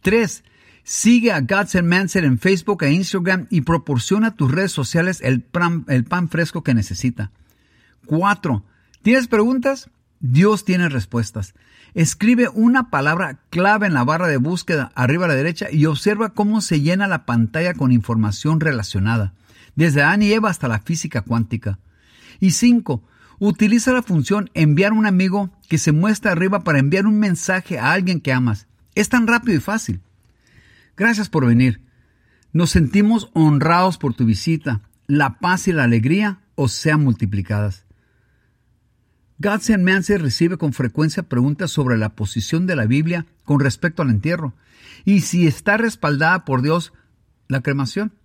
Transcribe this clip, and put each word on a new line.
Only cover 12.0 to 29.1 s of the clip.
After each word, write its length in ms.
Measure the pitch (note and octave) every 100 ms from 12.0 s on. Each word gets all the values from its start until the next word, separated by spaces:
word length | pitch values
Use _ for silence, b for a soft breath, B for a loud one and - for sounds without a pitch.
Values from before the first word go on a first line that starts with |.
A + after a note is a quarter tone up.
| D#3+ - G#3+ B3 A#3+
una 380 | - A#3 C4 A#3+
palabra 500 | D3 C#3+ E3+ E3 C3+ _
clave 360 | E3 F#3+ G#3+ G3+
en 80 |
la 100 | C3+
barra 240 | B2 D#3+ F3
de 80 | C#3
búsqueda 560 | C3+ F3+ - D#3+ B2
arriba 300 | - B2+ E3
a 40 | F3+
la 60 |
derecha 320 | C3+ D#3 E3 G3+
y 160 | D#3 D#3
observa 480 | D3+ G3+ G#3 A3
cómo 260 | - G#3 G#3+
se 200 | - D#3+
llena 280 | D3 F#3 G3+
la 160 | E3+
pantalla 500 | - A#2 A2+ D#3 F3
con 180 | F3 C3
información 680 | B2 G#2 A2+ G#2+ G#2 D3+ D#3+
relacionada, 760 | D#3+ B2+ G2+ G2 G2+ A#2 G2 b b b b
desde 280 | - E3 C#3+
Adán 200 | D3 G3+
y 100 | G#3
Eva 180 | A3 G#3+
hasta 180 | F3 C3
la 120 | A2+
física 420 | - E3 D3+ A#2+
cuántica. 580 | - A#2 A2+ A#2 G#2 F#2+ b b b b b b
Y 140 | F#3+
cinco, 500 | - A#3+ A#3+ - B2+ b b b b
utiliza 520 | G3+ - G#3+ A#3 C4
la 100 | B3+
función 460 | A#3 E3+ B2+ G#3 F#3
enviar 380 | - D#3 D3 G3
a 20 |
un 120 | A3 G#3+
amigo 440 | F#3 F#3+ G3+ F#3+ _ _
que 100 | D#3+
se 120 | -
muestra 400 | D3+ G3+ G#3 G#3+
arriba 320 | E3 F#3+ G3
para 160 | E3+ C#3+
enviar 280 | C3+ F#3 G3+
un 120 | G#3+
mensaje 600 | G#3 E3+ - F#3 - D3+
a 100 | B2
alguien 300 | F3+ F#3 F3
que 120 | -
amas. 360 | B2+ B2 G2+ _ _ _
Es 140 | -
tan 180 | G#3+